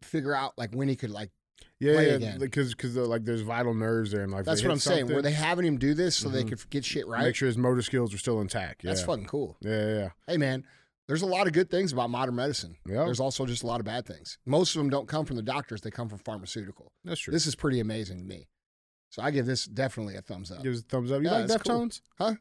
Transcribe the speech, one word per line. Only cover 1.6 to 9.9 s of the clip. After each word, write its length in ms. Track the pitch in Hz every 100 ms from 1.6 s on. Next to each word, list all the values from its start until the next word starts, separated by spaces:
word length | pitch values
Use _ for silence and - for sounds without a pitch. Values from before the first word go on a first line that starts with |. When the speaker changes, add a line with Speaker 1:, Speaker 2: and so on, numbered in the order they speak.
| - -
Speaker 2:
Yeah, 140 | 139
Speaker 1:
play 120 | 156 151
Speaker 2:
yeah, 40 |
Speaker 1:
again? 240 | 139 110 95
Speaker 2:
because, 360 | 135 143 131
'cause 200 | 113 127
the, 100 | 123 120
like, 180 | 117
there's 160 | 110 117
vital 320 | 107 117 120
nerves 380 | 110 110 113 107
there, 100 | 101
and, 80 | 98
like, 80 | 95
if 60 | 95
Speaker 1:
That's 140 | 107
Speaker 2:
they 80 | 120
Speaker 1:
what 40 |
Speaker 2:
hit 20 |
Speaker 1:
I'm 60 | 151
saying. 260 | 190 170 123
Were 80 |
Speaker 2:
something, 100 | 143
Speaker 1:
they 80 | 143
having 320 | 151 156 175 170
him 120 | 135
do 160 | 135
this 200 | 151 180 -
so 120 | 135
they 120 | 131
Speaker 2:
mm-hmm. 100 | 113
Speaker 1:
could 200 | 110 -
get 140 | 143
shit 240 | 120 147 107
Speaker 2:
Make 80 | 117
Speaker 1:
right? 200 | 127 120
Speaker 2:
sure 100 | 135
his 120 | 113
motor 240 | 123 123
skills 300 | 107 127 117
were 60 | 98
still 220 | - 113
intact. 420 | 98 113 87 -
Speaker 1:
That's 160 | 87 95
Speaker 2:
Yeah. 60 | 87
Speaker 1:
fucking 200 | 135 98
cool. 300 | 147 110 -
Speaker 2:
Yeah, 100 | 104 110
yeah, 80 | 107